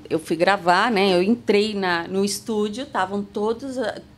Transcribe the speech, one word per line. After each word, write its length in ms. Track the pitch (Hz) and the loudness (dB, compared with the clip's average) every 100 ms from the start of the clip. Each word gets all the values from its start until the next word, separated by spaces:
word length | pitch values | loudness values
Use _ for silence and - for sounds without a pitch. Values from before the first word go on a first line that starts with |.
| - | -4
eu 100 | 160 | -4
fui 160 | 156 | -2
gravar, 560 | 160 180 196 170 180 233 | 0 2 2 4 4 4
né? 240 | 208 196 | 4 4
Eu 80 | 175 | 4
entrei 520 | 190 240 - 208 214 | 4 2 2 2 2
na, 340 | 202 185 170 170 | 0 -2 -2 -2
no 160 | 190 | -2
estúdio, 640 | 202 202 - 214 208 214 277 | -2 -2 -4 -2 -2 -4 -6
tavam 360 | 208 190 202 | -4 -2 -4
todos, 540 | 202 220 214 233 269 254 | -6 -4 -2 -4 -6 -6
ah, 220 | 220 - - | -6 -6 -12